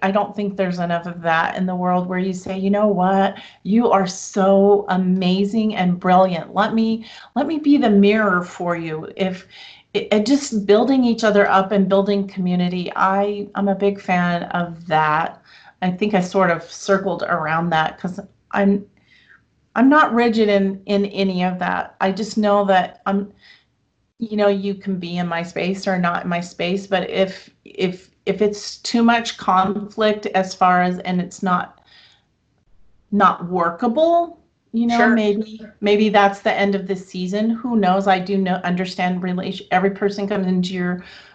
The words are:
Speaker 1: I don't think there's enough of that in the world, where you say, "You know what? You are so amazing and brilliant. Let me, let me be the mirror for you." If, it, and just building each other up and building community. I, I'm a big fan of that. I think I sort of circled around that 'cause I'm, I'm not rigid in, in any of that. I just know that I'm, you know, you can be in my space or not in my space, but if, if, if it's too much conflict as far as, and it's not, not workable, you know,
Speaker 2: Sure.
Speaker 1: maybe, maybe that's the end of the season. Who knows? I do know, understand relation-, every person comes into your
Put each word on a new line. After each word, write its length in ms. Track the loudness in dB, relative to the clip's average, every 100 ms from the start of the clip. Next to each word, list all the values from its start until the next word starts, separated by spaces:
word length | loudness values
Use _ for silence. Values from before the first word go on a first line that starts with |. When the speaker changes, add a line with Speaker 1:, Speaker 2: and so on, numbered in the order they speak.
Speaker 1:
I 80 | -2
don't 260 | 0 -2 -4
think 200 | -6 -4
there's 220 | -4 -2
enough 280 | -4 -4 -6
of 160 | -6
that 340 | -2 0 0 -2
in 80 | -4
the 80 |
world, 320 | -2 0 -2 -2
where 120 | -4
you 160 | -4
say, 240 | -4 -8 -4
"You 120 | -2
know 160 | 2 2
what? 500 | 2 2 2 0 -2 -20 -12
You 280 | 0 2 4
are 160 | 2 0
so 760 | -6 -8 0 4 6 6 4 2
amazing 840 | -2 0 0 0 0 0 0 -2
and 240 | 0 -2 0
brilliant. 560 | 4 4 4 0 -6
Let 200 | -2 0
me, 320 | 0 0 -2 -8 -20 -8
let 120 | -4 -2
me 120 | -2
be 200 | 2 4
the 100 | 6
mirror 520 | 6 6 4 2 0
for 340 | -2 -6 -4 -4
you." 320 | -4 -8 -8 -4
If, 300 | -4 -6 -16 -20 -20 -20 _
it, 140 | -6 0
and 140 | 0 2
just 400 | 0 0 -2 4
building 380 | 4 4 2
each 200 | 2 2
other 240 | 2 4 4
up 240 | 2 2
and 160 | 0 2
building 380 | 2 2 -2 -4
community. 600 | -4 -2 0 0 -2 -6 -2
I, 520 | 0 2 0 -4 -6
I'm 140 | -2 -2
a 60 |
big 260 | 0 0 -2
fan 440 | -2 0 0 -2
of 420 | -4 -6 -6 -8 -2
that. 540 | 0 2 0 -2 -8 _ -20 -20 -6
I 80 | -6
think 240 | -2 0
I 60 | 0
sort 300 | 0 2 2
of 120 | 0
circled 580 | -6 -10 -2 0 0 -4
around 460 | -4 -4 -2 -2 0
that 280 | 0 -2 -4
'cause 220 | -10 -10 -18 _ -6
I'm, 340 | 0 2 2 -2 _ _ _ _ _ _ _ _ 2
I'm 120 | 6
not 240 | 6 4
rigid 340 | 2 2 2 4
in, 340 | 4 2 -4 -2
in 200 | -2 0
any 380 | -2 -2 0
of 140 | -2 -2
that. 340 | -4 -4 -6 -4
I 120 | -2
just 240 | -2 -4 -2
know 260 | 2 2 4
that 340 | 2 2 -6 -2
I'm, 260 | -2 -4 _ -20 -20 _ _ _ _ _ -14
you 180 | -6 0
know, 120 | 0
you 260 | 0 -4
can 240 | -6 -6 -6
be 200 | -6 -4
in 80 | -4
my 140 | -4
space 440 | -6 -6 -4 -4 -2
or 120 | 0
not 260 | 0 -2
in 40 | -4
my 120 | -6
space, 460 | -6 -6 -4 -4 -2
but 220 | -4 -2
if, 400 | 0 -2 -2 -20 _
if, 460 | -16 -6 -4 -6 _ _ -6
if 160 | 0
it's 360 | 0 -2 -12 -12
too 240 | -4 2
much 340 | 2 2 -2 -6
conflict 880 | 0 2 0 -4 -8 -2 0 0 -2
as 280 | -2 -2
far 280 | 0 2 4
as, 160 | 2 -2
and 200 | -4 -4
it's 220 | -4 -4
not, 380 | -2 -2 -4 _ _ -20 _ _ _ _ _ _ _ _ -20 _ -4
not 380 | 2 2 2 -4
workable, 920 | -2 -2 -2 -2 2 2 2 0 -8 _ _ _
you 140 | -2 0
know, 100 | 2
Speaker 2:
Sure. 160 | 2
Speaker 1:
maybe, 460 | 2 2 0 -4 -12 -20 -4
maybe 280 | 0 2 4
that's 320 | 4 2 2
the 120 | -2
end 220 | 0 0
of 120 | 0 -4
the 100 | -8
season. 540 | -8 -8 -4 -2 -2
Who 260 | -2 -2 0
knows? 300 | 2 2 2
I 120 | 0
do 180 | 0 -2
know, 180 | 0 -2
understand 580 | -2 -2 -4 -4 -2 -2
relation-, 440 | -4 -4 -6 -8 -2
every 200 | 0 0
person 380 | 0 -4 -2 -4
comes 180 | -2 0
into 280 | 0 -2
your 300 | -4 -4 -6 -10 -20 -20